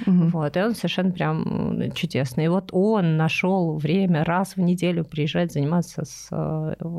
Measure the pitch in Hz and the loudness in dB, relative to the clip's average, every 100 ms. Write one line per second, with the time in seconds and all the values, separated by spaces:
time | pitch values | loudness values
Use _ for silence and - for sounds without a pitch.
0 | 202 180 165 165 147 175 220 214 170 - | 4 4 4 2 -2 0 0 0 -2 0
1 | 185 180 156 160 - - - 113 117 - | -2 0 -2 -2 -2 -2 -2 -2 -4 -4
2 | 165 123 135 - 160 185 185 185 208 220 | -4 -2 -2 0 0 0 0 0 2 4
3 | 170 156 160 - 185 190 165 156 147 190 | 2 2 2 2 0 2 0 0 0 2
4 | 185 156 160 175 190 190 175 180 175 165 | 4 2 2 0 0 0 2 2 0 0
5 | 160 151 151 175 175 147 143 175 - - | -4 -2 -2 0 0 0 0 0 -2 -6
6 | 165 - - 160 147 156 156 - 165 | -10 -10 -8 -4 -4 -4 -4 -6 -8